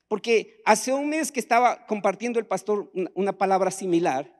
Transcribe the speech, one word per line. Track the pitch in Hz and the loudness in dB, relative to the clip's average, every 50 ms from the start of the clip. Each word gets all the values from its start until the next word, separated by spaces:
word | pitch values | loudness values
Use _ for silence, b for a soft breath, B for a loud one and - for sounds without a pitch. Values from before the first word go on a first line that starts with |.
| _ - | _ -6
porque | 214 202 - 233 233 208 - - _ _ - | -6 -4 0 2 2 2 0 -2 _ _ 2
hace | - 214 214 - 254 | 2 2 2 2 -2
un | 262 277 285 294 | -2 -2 -2 -2
mes | 302 320 311 - | -2 -2 -4 -4
que | - 247 | -6 -6
estaba | 226 - 233 233 247 233 - - _ | -2 0 2 4 4 2 0 -2 _
compartiendo | - 214 208 180 202 185 185 220 240 233 233 | -8 -4 -2 -2 -2 -2 -2 -4 -4 -4 -4
el | 226 | -4
pastor | - 190 185 - - 208 208 170 - | -4 -6 -6 -4 -2 -4 -4 -4 -6
una, | - 180 185 156 - | -6 -6 -6 -6 -4
una | 180 196 196 190 - | -4 -2 -2 -2 0
palabra | 202 190 190 185 190 185 | 0 2 2 2 2 0
similar, | 185 - 196 185 170 170 175 170 131 135 147 - _ | -2 -4 -2 0 2 2 2 2 0 -2 -4 -8 _